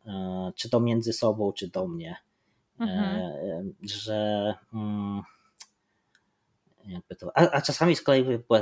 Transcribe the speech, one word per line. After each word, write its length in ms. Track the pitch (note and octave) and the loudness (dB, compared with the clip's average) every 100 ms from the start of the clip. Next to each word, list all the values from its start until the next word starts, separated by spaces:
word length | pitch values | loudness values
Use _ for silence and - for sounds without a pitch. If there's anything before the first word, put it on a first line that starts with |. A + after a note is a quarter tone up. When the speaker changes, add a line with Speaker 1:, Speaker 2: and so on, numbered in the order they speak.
| A2 | -12
Speaker 1:
e, 460 | G2 F#2 F#2 F#2 - | -8 -6 -6 -6 -8
czy 140 | - | 0
to 100 | A#2+ | 2
między 340 | A#2+ A#2 A2+ | 2 0 -2
sobą, 400 | A2+ A2+ G#2+ G2+ | -2 0 0 -2
czy 140 | - F2+ | -2 -6
do 200 | F#2+ F#2 | -4 -4
mnie. 300 | - D#3+ F3+ _ _ _ _ _ - | -6 -10 -14 _ _ _ _ _ -8
Speaker 2:
Mhm. 200 | A3+ F#3+ | -4 0
Speaker 1:
E, 640 | G3 F#3+ F3+ C#3+ F#3+ E3 F#2+ - | 0 -2 -4 -6 -6 -4 -6 -10
że, 720 | G2+ G2+ G#2+ G#2+ G#2+ G#2 G#2 G2+ _ | -12 -10 -4 0 2 2 0 -2 _
mm, 480 | A2 G#2+ G#2 G2+ G2+ F2+ _ _ _ - _ _ _ _ _ _ _ _ _ _ _ G3+ | -8 -4 -4 -4 -6 -8 _ _ _ -20 _ _ _ _ _ _ _ _ _ _ _ -14
jakby 300 | F3+ - - | -12 -12 -12
to, 220 | F3+ - | -2 6
a, 140 | E3 | 6
a 100 | C#3 | 6
czasami 340 | - C3+ E3+ D3+ | 0 2 4 4
z 60 | |
kolei 220 | - C3+ | 4 4
było, 360 | C3 A#2+ - A2 | 4 0 4 4